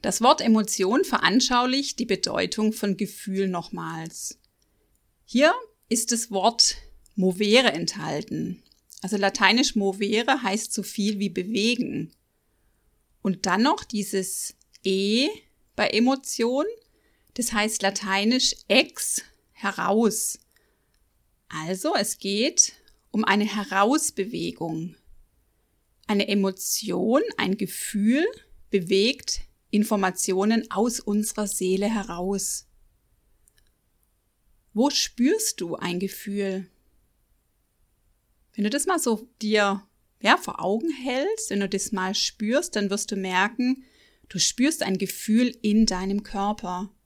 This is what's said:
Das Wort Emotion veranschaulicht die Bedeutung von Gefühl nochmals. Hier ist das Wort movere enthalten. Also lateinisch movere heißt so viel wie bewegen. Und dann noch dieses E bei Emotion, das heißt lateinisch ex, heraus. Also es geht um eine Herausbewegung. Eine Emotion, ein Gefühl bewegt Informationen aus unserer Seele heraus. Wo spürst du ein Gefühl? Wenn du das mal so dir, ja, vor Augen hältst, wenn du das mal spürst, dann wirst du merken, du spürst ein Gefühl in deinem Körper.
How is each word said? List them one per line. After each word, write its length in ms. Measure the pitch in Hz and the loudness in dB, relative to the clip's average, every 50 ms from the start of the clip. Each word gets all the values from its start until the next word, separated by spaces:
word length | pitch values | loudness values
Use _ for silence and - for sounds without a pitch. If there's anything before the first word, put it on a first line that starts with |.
| - | -2
Das 160 | 226 185 - | -2 0 4
Wort 180 | 226 254 320 - | 6 6 6 6
Emotion 640 | - 233 220 220 214 214 - - 190 185 233 302 381 | 6 4 4 4 4 0 0 0 0 2 2 2 2
veranschaulicht 920 | - 247 202 - 170 190 254 247 - 254 240 247 254 254 277 277 - - | 2 0 0 2 4 4 4 2 4 2 2 2 2 0 -2 -2 -4 -6
die 80 | - 240 | -6 -2
Bedeutung 680 | 240 190 190 - - - 175 185 185 - - 214 214 220 | -2 -2 -2 0 -2 0 -2 -2 -2 0 0 0 0 0
von 220 | - - 208 190 | 0 -2 -2 -2
Gefühl 520 | 190 214 196 - - - 208 190 190 196 | -2 -4 -6 -6 -12 -8 -6 -2 -2 -2
nochmals. 880 | 190 180 175 165 - - 175 165 160 165 160 165 160 - - - - - _ _ _ _ _ _ _ _ _ _ _ _ _ _ _ _ _ _ | -2 -2 -4 -8 -8 -10 -10 -8 -8 -8 -10 -10 -12 -12 -12 -12 -12 -12 _ _ _ _ _ _ _ _ _ _ _ _ _ _ _ _ _ _
Hier 260 | _ - 240 285 320 403 508 494 - _ _ _ _ | _ 2 4 4 4 4 2 -6 -14 _ _ _ _
ist 220 | - 233 - - | -2 -2 -2 -2
das 180 | 240 226 - - | -4 -4 -4 -2
Wort 460 | 196 196 185 233 233 - - - - - - - - - _ - _ | -2 2 2 2 4 4 2 2 2 -4 -12 -20 -20 -20 _ -10 _
movere 580 | - 185 185 180 185 208 208 214 254 254 226 - | 0 0 0 2 2 2 6 6 6 6 4 0
enthalten. 880 | 165 170 170 - 202 151 - 147 147 - - - 156 160 185 180 - _ _ _ _ _ _ - - | 0 -4 -4 -6 -6 -6 -4 -4 -6 -6 -6 -6 -6 -6 -6 -8 -10 _ _ _ _ _ _ -16 -12
Also 160 | - 185 214 | -6 -4 -2
lateinisch 580 | 202 196 196 196 - 208 185 214 247 - - - | 0 0 0 4 6 6 6 6 6 2 2 0
movere 680 | 214 196 196 190 196 208 196 208 220 240 226 269 254 240 | 0 0 0 0 0 -2 0 0 0 2 2 0 0 0
heißt 280 | 196 196 220 226 - | -2 -2 -2 -4 -6
so 120 | - - 190 | -6 -6 -6
viel 340 | - - - 196 208 214 | -6 -4 -2 -2 -2 0
wie 120 | 196 208 190 | -2 -4 -4
bewegen. 840 | 170 185 180 202 226 202 208 233 247 240 254 - - - 160 - _ _ _ _ _ _ _ _ _ _ _ _ _ _ _ _ _ _ _ _ _ _ _ | -2 -4 -6 -2 -2 0 2 2 0 0 -2 -4 -4 -6 -6 -8 _ _ _ _ _ _ _ _ _ _ _ _ _ _ _ _ _ _ _ _ _ _ _
Und 240 | 196 185 165 - | -4 -4 -2 0
dann 160 | 190 175 196 233 | 0 2 2 4
noch 200 | 285 339 427 - | 2 2 0 -4
dieses 680 | _ - 208 196 196 - 190 185 185 - - - - - _ _ _ _ - - | _ -6 -6 -4 -2 -4 -4 -4 -4 -6 -6 -8 -10 -12 _ _ _ _ -6 -2
E 440 | 190 190 190 196 202 214 240 269 359 427 - _ _ _ _ _ _ _ | -2 0 0 2 2 2 2 2 0 -2 -6 _ _ _ _ _ _ _
bei 120 | - 214 - | -2 -2 0
Emotion, 760 | - 220 240 254 269 269 - - - - 226 233 254 277 320 427 466 - _ _ _ _ _ _ _ _ _ _ _ | 2 2 4 4 2 0 -4 -8 -4 -2 0 0 0 0 -2 -2 -6 -10 _ _ _ _ _ _ _ _ _ _ _
das 180 | - 233 - | -6 -4 -2
heißt 300 | - 208 214 214 214 - | 0 0 0 0 -2 0
lateinisch 760 | - 196 196 - 208 196 190 196 202 220 254 262 - - - - - | -2 -2 -2 -2 -4 -2 0 2 2 2 2 2 2 0 -2 -4 -2
ex, 560 | _ 196 254 294 - - - - - - - - - _ _ _ _ _ | _ 4 4 4 2 -4 -8 -6 -4 -4 -6 -6 -10 _ _ _ _ _
heraus. 840 | - - 202 190 - 170 185 196 220 233 208 - - - - - - _ _ _ _ _ _ _ _ _ _ _ _ _ _ _ _ _ _ _ _ _ _ | -6 -6 -4 -4 -2 0 2 2 4 4 2 2 0 -4 -6 -8 -10 _ _ _ _ _ _ _ _ _ _ _ _ _ _ _ _ _ _ _ _ _ _
Also 460 | - 156 156 165 190 185 - 302 415 | -10 -8 -4 -4 -4 -2 -2 0 0
es 240 | 349 302 - - - | 0 0 -2 -4 -6
geht 540 | - 196 196 208 233 311 349 - - - - _ _ - _ _ _ _ | -4 -2 0 2 0 2 2 2 0 0 -2 _ _ -20 _ _ _ _
um 160 | - 208 220 | -2 0 2
eine 200 | - 196 208 208 | 4 4 4 4
Herausbewegung. 1500 | 214 196 214 196 - 190 190 202 220 277 311 - - - - 190 214 - 170 165 170 165 - 170 165 165 160 165 180 - _ _ - - - - _ _ _ _ _ _ _ _ _ _ _ _ _ _ _ _ | 0 -2 -4 -6 -2 2 4 4 4 4 2 0 -2 -4 -4 -6 -4 -4 -6 -6 -6 -6 -6 -8 -6 -6 -6 -8 -8 -12 _ _ -20 -20 -20 -20 _ _ _ _ _ _ _ _ _ _ _ _ _ _ _ _
Eine 220 | - 214 202 - | -2 0 0 2
Emotion, 960 | - 202 202 196 190 185 - - - - - 220 208 180 180 - 220 240 294 453 466 - | 2 2 2 2 0 -2 -4 -6 -4 -4 -4 -4 -4 -2 -2 0 2 2 2 2 0 -4
ein 200 | - - 185 190 | -4 -2 -2 -2
Gefühl 680 | - 196 175 - - - - - 202 202 220 247 285 339 453 508 - - _ - - - - | -2 -4 -6 -6 -8 -8 -4 -2 2 2 4 4 4 2 0 -4 -8 -20 _ -20 -20 -8 -2
bewegt 720 | - 196 175 170 202 190 202 240 277 - - - - - - - _ _ _ _ - | 0 0 2 2 2 4 4 2 0 -2 -6 -6 -6 -6 -6 -10 _ _ _ _ 2
Informationen 960 | 208 208 - 220 202 190 185 180 - - - 185 185 196 214 226 226 - - | 2 2 2 2 0 0 -2 -2 -2 -2 0 0 2 4 4 2 2 0 -2
aus 300 | - 190 220 247 226 - | -2 0 0 0 0 -4
unserer 460 | - 208 202 214 214 - - - 214 | -4 -2 0 0 0 -2 -4 -4 -6
Seele 460 | 196 - - 185 185 185 190 202 208 226 | -4 -4 -2 0 0 0 2 2 0 0
heraus. 720 | 214 190 - 175 175 180 190 202 190 - - - - - _ _ _ _ _ _ _ _ _ _ _ _ _ _ _ _ _ _ _ _ _ _ _ _ _ _ _ _ _ _ _ _ _ _ _ _ _ _ _ _ _ _ | -2 -4 -6 -6 -6 -4 -2 -2 -2 -4 -4 -6 -8 -10 _ _ _ _ _ _ _ _ _ _ _ _ _ _ _ _ _ _ _ _ _ _ _ _ _ _ _ _ _ _ _ _ _ _ _ _ _ _ _ _ _ _
Wo 160 | 208 254 285 | 2 2 2
spürst 680 | - - - - - - 240 285 427 440 - - - - | 2 0 -2 -2 0 0 2 2 2 2 0 -4 -4 -4
du 160 | 180 170 170 | -6 -8 -6
ein 240 | - - 175 175 180 | -6 -4 -4 -2 -2
Gefühl? 720 | 196 190 - - - 202 202 202 196 196 190 190 185 - _ _ _ _ _ _ _ _ _ _ _ _ _ _ _ _ _ _ _ _ _ _ _ _ _ _ _ _ _ _ _ _ _ _ _ _ _ | -4 -4 -6 -8 -10 -6 -4 -2 -2 -2 -2 -4 -8 -10 _ _ _ _ _ _ _ _ _ _ _ _ _ _ _ _ _ _ _ _ _ _ _ _ _ _ _ _ _ _ _ _ _ _ _ _ _
Wenn 100 | - 202 | -2 -2
du 60 | 208 | 0
das 160 | 247 285 - | 0 0 0
mal 140 | - 370 330 | 0 0 0
so 280 | - 247 226 214 - - _ _ | 2 0 0 -2 -4 -16 _ _
dir, 440 | 220 208 214 208 202 202 196 196 - _ _ _ _ _ _ _ | -2 2 2 4 4 2 0 -4 -8 _ _ _ _ _ _ _
ja, 160 | - 208 - | 4 4 4
vor 260 | - - - - - - | 4 2 -8 -8 -4 -2
Augen 280 | 185 202 226 320 330 | -2 -2 0 -2 -4
hältst, 580 | 285 262 254 269 247 262 294 392 440 440 - - | -4 -4 -4 -4 -2 -2 -2 -2 -4 -4 -6 -4
wenn 100 | 196 202 | -2 -2
du 80 | 196 | -2
das 240 | 196 196 190 - - | -2 -2 -4 -4 -4
mal 240 | - 190 185 185 202 | -4 -2 -2 -2 -2
spürst, 600 | - - - - _ 214 208 240 294 349 - - | -2 -2 -4 -4 _ -2 0 0 0 0 0 -4
dann 120 | 214 202 196 | -2 -2 -2
wirst 220 | 196 208 - - | -2 -4 -4 -6
du 60 | 220 | -4
merken, 680 | 202 190 185 185 185 196 214 - - 247 247 262 262 - _ _ _ _ _ _ _ _ _ | -4 -4 0 2 2 2 2 0 0 0 0 0 -2 -6 _ _ _ _ _ _ _ _ _
du 100 | - 180 | -2 0
spürst 420 | - - - - 254 294 311 - | 0 0 2 2 2 2 2 0
ein 160 | - - 190 | -2 -2 -2
Gefühl 560 | 185 196 185 - - - - 214 226 247 240 226 - | -2 -2 -4 -6 -8 -2 2 4 4 4 2 0 -2
in 240 | - 214 208 220 226 | 0 2 4 4 4
deinem 380 | - 185 180 190 190 196 208 202 | 4 2 -2 -2 -2 -2 -4 -4
Körper. 680 | - - 202 196 202 208 - - 180 180 180 202 196 _ _ _ | -4 -4 -2 -2 -2 -2 -4 -6 -6 -6 -6 -8 -10 _ _ _